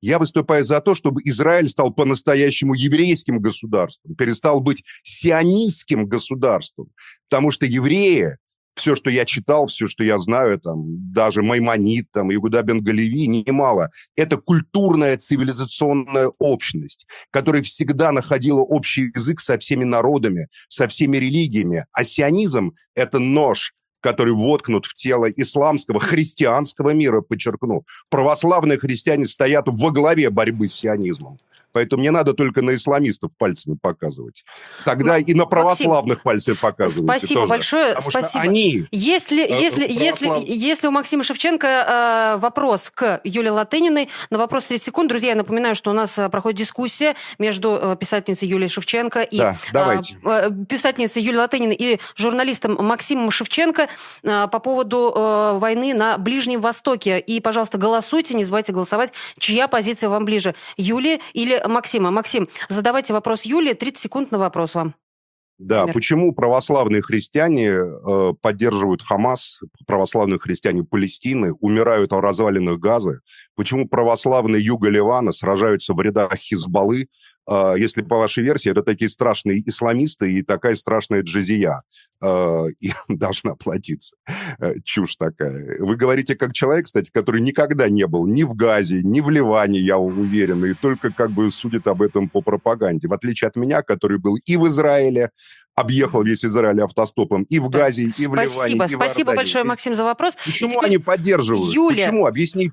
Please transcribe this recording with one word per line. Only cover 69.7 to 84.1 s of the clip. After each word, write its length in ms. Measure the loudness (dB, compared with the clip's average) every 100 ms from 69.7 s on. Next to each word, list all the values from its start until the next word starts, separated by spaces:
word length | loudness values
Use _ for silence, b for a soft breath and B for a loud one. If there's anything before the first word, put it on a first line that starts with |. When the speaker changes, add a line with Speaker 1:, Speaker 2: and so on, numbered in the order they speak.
| _ -2
Speaker 1:
православные 500 | 0 0 0 0 0
христиане 460 | -2 -2 -2 -2
Палестины 680 | -2 -2 -2 -2 -4 -2 -2 -2
умирают 520 | 0 2 4 2 2
в 80 | 0
развалинах 580 | 0 0 0 0 0 -2
Газы? 420 | 0 0 0 -6 _ B B -8
Почему 320 | -4 -2 -2
православные 760 | 0 2 2 2 2 2 2
юга 240 | 2 0 2
Ливана 440 | 4 2 2 0
сражаются 640 | -2 0 2 2 0 0
в 60 | 0
рядах 360 | 0 2 0 -2
Хизбаллы? 720 | -4 -6 -2 0 2 0 -4 b b b -4
Э, 240 | 0 2 2
если 260 | 0 -2
по 160 | 0 2
вашей 260 | 0 0
версии, 260 | 0 0 0
это 120 | 0
такие 260 | 0 0 -2
страшные 600 | 0 0 0 0 -2 -2
исламисты 640 | -2 0 0 0 -2 -2
и 100 | -2
такая 340 | -2 -2 0 -2
страшная 460 | 0 -2 0 -2
джизия, 600 | -2 -2 0 0 0 -2 -8 b b -6
э, 40 | -2 0 2 0 -2
<laughs> 80 | -4
и 120 | -6 -6 -6
должна 480 | -4 -4 -4 -6 -8
платиться. 580 | -6 -6 -6 -10 -10